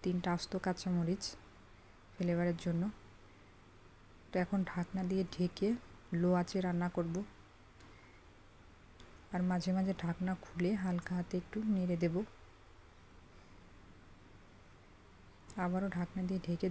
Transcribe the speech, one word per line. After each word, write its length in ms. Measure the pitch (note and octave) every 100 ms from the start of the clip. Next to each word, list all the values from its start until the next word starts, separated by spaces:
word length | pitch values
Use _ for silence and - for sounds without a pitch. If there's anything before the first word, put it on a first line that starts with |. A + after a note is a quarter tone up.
তিনটা 260 | F3+ F3+ F3+ F3
আস্ত 160 | - F#3 F#3
কাঁচামরিচ 580 | F3+ F#3 F3 E3 F#3+ - - - - - - - - -
ফ্লেভারের 440 | - F3 E3+ F3 E3+ F3
জন্য। 180 | E3+ G3+ - - - - - - - - - - - - - -
তো 60 | F#3
এখন 160 | F3 G3 F3+
ঢাকনা 300 | F3+ - F#3+ F#3
দিয়ে 140 | F#3+ F3 -
ঢেকে 340 | F3+ - G3+ A#3+ - - - E3+
লো 80 | F3+ F3+
আঁচে 160 | F3 F#3+ F3+
রান্না 220 | F3 F3 F3
করব, 200 | E3+ F3 G#3 - - - - - - - - - - - - - - - - - - - -
আর 80 | F3+ F3+
মাঝে 220 | F3+ F#3 F#3
মাঝে 160 | F#3+ F#3
ঢাকনা 300 | E3+ E3 F3+ F#3
খুলে 280 | - E3+ F3 G#3
হালকা 300 | F#3 F3 - F3+
হাতে 200 | F3 F3+
একটু 160 | - G#3+ A3 G3
নেড়ে 220 | F3+ E3+
দেব। 120 | E3+ F3 G#3+ - - - - - - - - - - - - - - - - - - - - - - - - - - - - - - - - G3+
আবারও 240 | F3+ F#3 G3 F3
ঢাকনা 240 | F3 F#3 F3+
দিয়ে 120 | F#3 F3+
ঢেকে 200 | E3+ F#3